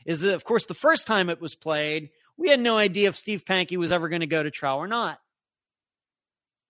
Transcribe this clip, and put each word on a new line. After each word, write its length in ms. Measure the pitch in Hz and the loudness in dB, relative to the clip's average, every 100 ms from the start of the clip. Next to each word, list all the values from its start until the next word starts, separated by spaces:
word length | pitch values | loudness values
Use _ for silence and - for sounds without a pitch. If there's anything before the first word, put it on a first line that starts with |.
is 180 | 160 156 | -6 -2
that, 120 | 196 | 0
of 100 | 175 | 0
course, 220 | - 226 - | 0 0 0
the 80 | |
first 320 | 170 311 311 - | 0 2 2 2
time 240 | 208 175 | 0 0
it 100 | 165 | -2
was 140 | 165 | -8
played, 560 | - 160 151 151 160 147 _ _ - | -8 -4 -2 -2 -4 -8 _ _ -2
we 120 | 330 | 2
had 100 | 269 | 4
no 160 | 240 220 | 4 4
idea 340 | 208 185 202 | 2 2 0
if 80 | - | 0
Steve 280 | 214 196 - | -6 -6 -2
Pankey 320 | 185 175 180 | -2 0 -2
was 140 | 165 | 0
ever 180 | 175 165 | 0 0
gonna 160 | 170 151 | -4 -2
go 160 | 160 | -2
to 80 | 151 | -2
trial 280 | - 143 135 | -4 -2 -2
or 100 | 185 | -2
not. 320 | 233 185 143 _ _ _ _ _ _ _ _ _ _ _ _ _ _ | -4 -4 -6 _ _ _ _ _ _ _ _ _ _ _ _ _ _